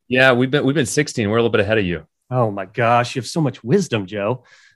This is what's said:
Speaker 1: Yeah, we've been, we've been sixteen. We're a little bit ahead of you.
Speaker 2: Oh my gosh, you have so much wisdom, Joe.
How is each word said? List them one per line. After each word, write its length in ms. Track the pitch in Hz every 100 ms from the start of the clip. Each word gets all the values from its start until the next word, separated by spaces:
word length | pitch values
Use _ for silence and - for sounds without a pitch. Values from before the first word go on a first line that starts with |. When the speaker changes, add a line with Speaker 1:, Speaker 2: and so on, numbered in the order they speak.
| -
Speaker 1:
Yeah, 260 | 127 131
we've 180 | 123 131
been, 120 | 143
we've 120 | 135 147
been 100 | 123
sixteen. 460 | - 151 - 101
We're 60 | 113
a 40 |
little 80 | 117
bit 120 | 107
ahead 180 | 101 113
of 60 | 92
you. 200 | 80 - _ -
Speaker 2:
Oh 220 | 127 113
my 140 | 101 95
gosh, 500 | - 117 120 123 131
you 60 |
have 60 | 117
so 140 | 175
much 220 | 156 -
wisdom, 420 | 113 196 170 113 92
Joe. 380 | 104 101 131 _ _ _